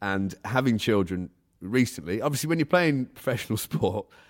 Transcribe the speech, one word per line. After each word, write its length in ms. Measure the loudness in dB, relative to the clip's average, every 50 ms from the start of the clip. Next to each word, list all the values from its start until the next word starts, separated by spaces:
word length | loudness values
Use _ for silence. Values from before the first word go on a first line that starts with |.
| -4
And 320 | -2 0 0 0 -2 -4 -6 _
having 320 | -2 0 2 2 4 2
children 540 | 2 2 2 2 2 2 0 -2 -6 -6 -8 _ _ _ _ _ _
recently, 600 | -10 -2 2 2 2 2 0 -10 -6 -6 -4 -2
obviously 280 | -2 -2 -2 -2 -2 0
when 100 | 0 0
you're 80 | 0
playing 400 | 2 4 4 4 4 2 2 -2
professional 500 | -4 -8 -8 -4 -4 -2 -2 -2 -4 -4
<laughs> 100 | -4 -4 -4
sport, 380 | -2 0 0 0 0 -2 -6 -8 -18 -20 -20